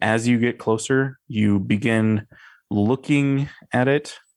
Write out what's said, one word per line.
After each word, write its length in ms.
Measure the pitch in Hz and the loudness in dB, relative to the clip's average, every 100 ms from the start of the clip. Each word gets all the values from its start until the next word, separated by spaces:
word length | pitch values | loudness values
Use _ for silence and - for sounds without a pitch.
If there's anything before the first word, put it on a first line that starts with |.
as 260 | 110 113 120 | 0 0 2
you 80 | 120 | 2
get 220 | 120 120 | 0 -2
closer, 600 | - 110 - 135 135 135 _ | -2 -2 0 0 0 -6 _
you 320 | 110 104 101 | 0 2 2
begin 640 | 113 107 117 113 110 107 - - - _ - | 0 -2 0 2 2 0 -4 -20 -20 _ -8
looking 800 | 104 107 135 - 143 139 139 143 - - | -2 0 -2 0 0 2 -2 -4 -10 -4
at 160 | 123 127 | 0 2
it, 260 | 143 - - _ | 0 -4 -20 _